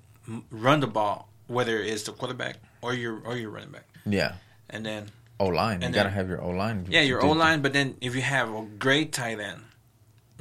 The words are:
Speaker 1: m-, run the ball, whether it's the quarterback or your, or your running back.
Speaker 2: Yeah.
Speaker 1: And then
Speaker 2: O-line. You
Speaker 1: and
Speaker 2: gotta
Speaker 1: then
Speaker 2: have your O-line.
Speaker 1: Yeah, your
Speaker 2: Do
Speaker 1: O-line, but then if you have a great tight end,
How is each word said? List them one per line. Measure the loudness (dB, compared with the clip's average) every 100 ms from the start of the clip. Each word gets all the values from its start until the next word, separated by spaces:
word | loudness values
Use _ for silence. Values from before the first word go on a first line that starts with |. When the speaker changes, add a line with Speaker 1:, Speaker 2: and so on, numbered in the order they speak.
| -20 -20 -12
Speaker 1:
m-, | -12 -12
run | 0 6 6
the | 4
ball, | 0 0 -2 -10 -20 -4
whether | 0 2 0
it's | 0 -4
the | -6
quarterback | -6 -8 -6 -8 -8 -18 -10
or | -4
your, | -4 -4 -6
or | -6 -6
your | -6
running | -10 -14
back. | -18 -20 -10 -2
Speaker 2:
Yeah. | 2 0 -2 -18 -20 -14
Speaker 1:
And | -10
then | -8 -8 -10 -18 -14 -2
Speaker 2:
O-line. | 0 2 2 0
You | 0
Speaker 1:
and |
Speaker 2:
gotta | 2 2
Speaker 1:
then | 2
Speaker 2:
have | -2
your | -4
O-line. | -4 -2 -2 -4 2
Speaker 1:
Yeah, | 4
your | 4 4
Speaker 2:
Do | 4
Speaker 1:
O-line, | 6 4 4
but | 2
then | 2 0 -2
if | -4 -2
you |
have | 0 0 0
a | -4
great | -8 -2 2 2 2
tight | -4 -4 -4
end, | -8 -10 -18 -20 _ _ _ _ _ -6